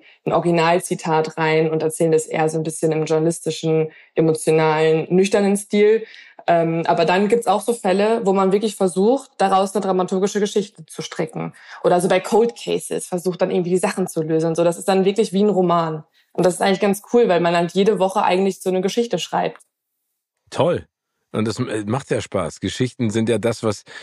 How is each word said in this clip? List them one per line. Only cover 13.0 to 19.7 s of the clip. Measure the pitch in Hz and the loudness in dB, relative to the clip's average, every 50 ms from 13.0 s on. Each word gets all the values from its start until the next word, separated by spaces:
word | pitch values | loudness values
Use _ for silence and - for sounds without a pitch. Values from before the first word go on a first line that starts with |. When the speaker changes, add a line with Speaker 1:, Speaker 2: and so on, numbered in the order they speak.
| - | -6
Speaker 1:
versucht | - - 180 165 185 175 170 | -6 -8 -6 -4 -4 -4 -2
dann | 185 - | -2 -2
irgendwie | - 190 175 175 | 0 -2 0 0
die | 180 185 | 0 0
Sachen | - 202 - - 185 | 0 -2 -2 -4 -6
zu | 175 - 165 156 | -4 -4 -4 -4
lösen. | 156 160 160 160 165 160 | -2 -2 0 0 0 0
So, | 165 170 | 0 0
das | 175 170 185 | 0 0 -2
ist | 196 - | -2 0
dann | 190 190 190 | 2 2 2
wirklich | 190 202 233 220 - 175 | 2 2 0 0 0 0
wie | 196 208 | 2 2
ein | 208 | 2
Roman. | 190 180 185 175 170 170 165 160 156 156 160 _ _ _ _ _ - | 2 2 2 2 2 0 0 -2 -4 -8 -12 _ _ _ _ _ -4
Und | - - | 0 0
das | 185 175 | 0 0
ist | - | 0
eigentlich | - 196 196 190 | 0 0 0 2
ganz | - 202 196 - - - - | 0 0 0 -2 -2 0 2
cool, | 240 240 190 | 4 4 4
weil | 180 170 | 4 2
man | 175 170 175 | 2 2 2
halt | 170 175 170 - | 0 0 0 0
jede | 185 196 196 220 175 | 2 2 2 2 2
Woche | 185 190 190 214 202 | 0 0 0 0 0
eigentlich | - 180 185 196 190 190 - | 2 2 2 0 0 -2 -4
so | - 190 | -4 -2
eine | 185 185 185 | -2 0 -2
Geschichte | 196 - 240 233 233 - 170 | -2 0 -2 -2 -2 -2 -4
schreibt. | - - - 180 175 170 160 - _ _ | -4 -4 -4 -4 -4 -4 -6 -10 _ _